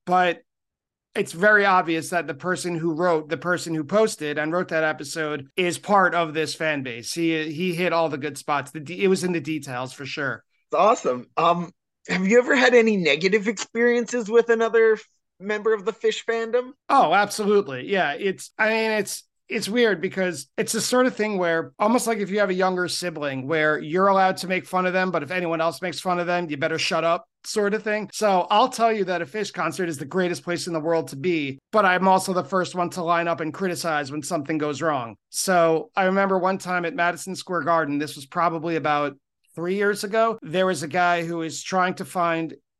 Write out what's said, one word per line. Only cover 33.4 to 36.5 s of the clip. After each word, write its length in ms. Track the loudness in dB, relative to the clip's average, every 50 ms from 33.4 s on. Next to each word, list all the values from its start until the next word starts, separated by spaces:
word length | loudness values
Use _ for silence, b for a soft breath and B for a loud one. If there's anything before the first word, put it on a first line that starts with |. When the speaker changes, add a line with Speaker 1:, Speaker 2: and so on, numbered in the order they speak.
| -4 -6 -6
Speaker 1:
criticize 580 | -4 -4 -4 -4 -4 -4 -2 -2 -2 -4 -4
when 120 | -8 -8 -6
something 340 | -4 -4 -4 -4 -4 -2
goes 240 | -2 -2 -2 -2 -2
wrong. 340 | -2 0 0 -2 -4 -8 -12 -16 _ _
So 640 | -8 -4 0 2 4 4 6 4 4 2 -2 -2 _
I 100 | 0 2
remember 340 | 2 4 2 2 2 2 2
one 180 | 2 0